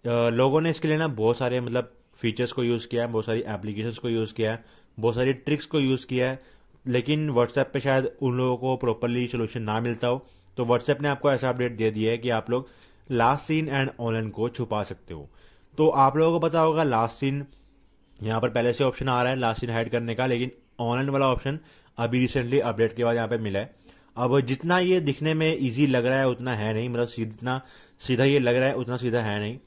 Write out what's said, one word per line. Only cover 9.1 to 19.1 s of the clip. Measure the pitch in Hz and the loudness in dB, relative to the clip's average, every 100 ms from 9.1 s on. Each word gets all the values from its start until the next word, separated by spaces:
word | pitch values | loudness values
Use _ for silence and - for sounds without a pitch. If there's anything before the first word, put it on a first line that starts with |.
| 120 120 | -2 -2
सॉल्यूशन | 120 110 123 | -2 -4 -4
ना | 107 110 | -4 -2
मिलता | 120 117 120 | -2 -2 -2
हो। | 131 - - _ - | -2 -6 -20 _ -6
तो | |
WhatsApp | 120 123 135 139 | 2 2 2 0
ने | 147 | 0
आपको | 139 143 | 0 2
ऐसा | 127 131 | 2 0
अपडेट | 123 123 107 | 0 -2 0
दे | 110 | -2
दिया | 107 110 | 2 0
है | 117 | 0
कि | 120 | 0
आप | 113 113 | -2 0
लोग | 120 135 - - _ - | -2 -4 -20 -20 _ -4
last | 123 117 143 - | 2 4 2 0
seen | 156 156 | -2 0
and | 135 135 - | -2 -2 -4
online | 117 113 110 | -2 -2 -4
को | 101 117 | -4 -4
छुपा | 120 117 107 | -4 -4 -4
सकते | 101 - - | -4 -10 -12
हो। | 82 71 - - _ _ - | -14 -14 -20 -20 _ _ 2
तो | 156 | 2
आप | 139 135 143 | 6 4 4
लोगों | 160 170 | 2 2
को | 165 | 0
पता | 165 | 2
होगा | 160 156 | 2 2
last | 151 113 113 - | 2 2 0 -2
seen | 139 143 143 - _ _ _ _ _ - | -4 -4 -8 -18 _ _ _ _ _ -10
यहाँ | 107 110 | -4 0
पर | 120 | 0
पहले | 117 120 | 2 0
से | 120 | 2
ऑप्शन | 135 - | 0 0
आ | 131 | 0